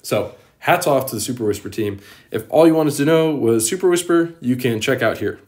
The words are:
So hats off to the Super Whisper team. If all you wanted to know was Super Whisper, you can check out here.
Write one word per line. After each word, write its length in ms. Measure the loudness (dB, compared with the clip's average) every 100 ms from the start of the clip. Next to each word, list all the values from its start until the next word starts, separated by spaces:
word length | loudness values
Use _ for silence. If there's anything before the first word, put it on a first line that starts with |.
So 320 | -4 -4 -4 -12 _ _
hats 220 | -2 0 2
off 200 | -2 -2
to 80 |
the 80 | -6
Super 220 | -6 -4 -2
Whisper 240 | -4 -6
team. 300 | -6 -6 -6 -14 -20 -10
If 140 | -10 -2
all 160 | 4 6
you 80 |
wanted 180 | 6 0 0
to 100 | 2
know 280 | 2 2
was 320 | 0 2 2 0
Super 220 | 0 2
Whisper, 460 | 0 2 0 0 -4
you 160 | -4 -2
can 220 | -2 -2
check 240 | -2 0
out 140 | 0 -2
here. 240 | -6 -8